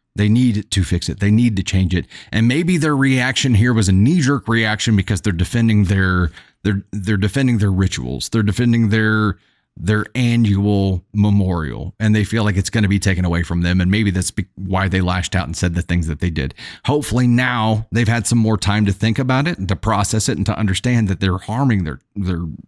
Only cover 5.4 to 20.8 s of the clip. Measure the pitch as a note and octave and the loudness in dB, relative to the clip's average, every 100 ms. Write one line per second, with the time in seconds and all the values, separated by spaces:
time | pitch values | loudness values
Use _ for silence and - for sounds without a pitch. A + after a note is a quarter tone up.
5.4 | F#2 A#2+ A2+ G#2+ F#2 G2 F#2+ F2+ E2+ - | -2 0 2 2 2 2 2 2 0 -4
6.4 | - _ G2 G2 - G#2 F#2+ G#2 G2 C#3 | -20 _ -4 -4 -4 -8 -2 0 0 0
7.4 | C3 A#2 G2+ F#2 F#2 - B1 C2 - A2+ | 0 2 0 2 0 -2 -8 -8 -4 -2
8.4 | G#2 G#2 A#2+ A#2 A2+ A2 A2 G#2+ G#2 F#2 | 0 0 2 2 2 2 2 2 0 -4
9.4 | _ _ _ - F2 G#2+ G#2 B2 A#2+ A#2 | _ _ _ -10 -2 -2 -2 -2 0 2
10.4 | A2 G2 G2+ G2+ G2 F2+ - G#2 G#2 G2+ | 2 2 2 2 0 -2 -4 0 2 4
11.4 | F#2 F2 D2+ A1 E2+ - A2 G#2+ G2 A2+ | 2 -2 -4 -8 -10 -4 0 0 0 -2
12.4 | G#2 F#2 F#2 A#2 G2+ G2+ G2 F2+ F2+ E2+ | 0 0 -2 0 0 2 0 0 0 -2
13.4 | E2+ E2+ F2 F#2 F2+ G2+ G#2 F#2 F2+ - | -2 -2 0 2 2 2 0 0 -4 -6
14.4 | F#2 - F#2+ F#2 F#2+ F#2 F2+ F2+ F#2 F#2 | -10 -8 -6 -2 0 0 0 -2 -2 -4
15.4 | D#2 E2+ F2+ E2+ - F2 D#2+ D2 F2+ D#2 | -4 -2 -2 -2 -2 -2 -2 -2 -4 -2
16.4 | C2+ - - - - D3 - A#2+ B2 A#2+ | -6 -8 -18 -10 -2 -2 0 0 2 2
17.4 | B2+ B2 A2 G#2+ - A2 A2+ A#2 - A#2+ | 0 0 0 0 -2 -2 0 0 0 2
18.4 | A2 G#2+ G#2 G#2 G#2 G2 A2+ A2 B2+ C3 | 2 0 0 0 0 0 -2 0 0 0
19.4 | D3+ F3 F#2+ F#2+ - G#2 G2+ A2 A#2+ F2+ | -2 -4 -4 -4 -2 -2 0 -2 -2 -2
20.4 | G2 - G#2 F#2 | -2 -2 -2 -2